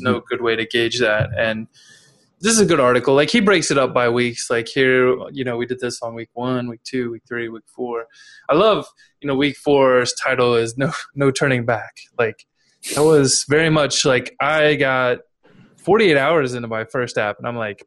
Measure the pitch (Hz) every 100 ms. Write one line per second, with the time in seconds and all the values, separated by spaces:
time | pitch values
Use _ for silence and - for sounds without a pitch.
0 | 127 120 - 120 117 113 110 120 117 120
1 | 113 107 - 107 113 110 113 _ - -
2 | _ _ _ _ 208 220 180 160 123 123
3 | 120 139 151 - 202 185 143 139 127 127
4 | 120 120 120 120 - 120 113 131 131 127
5 | 127 - 92 139 127 117 120 127 123 -
6 | 117 117 113 120 123 127 123 113 - 131
7 | 120 113 _ 120 113 113 _ - 123 117
8 | 117 _ - - - 147 220 175 135 _
9 | _ _ 143 135 143 131 147 143 131 127
10 | 123 - 135 127 123 117 113 123 139 -
11 | - 135 139 131 143 123 117 110 101 -
12 | - - 110 - _ _ _ _ - -
13 | 156 156 131 - - 147 160 156 139 -
14 | 147 123 123 - 143 156 151 143 135 131
15 | 127 120 _ _ _ _ - _ - 214
16 | 202 143 139 165 127 123 117 110 110 -
17 | 120 127 107 - 123 120 107 101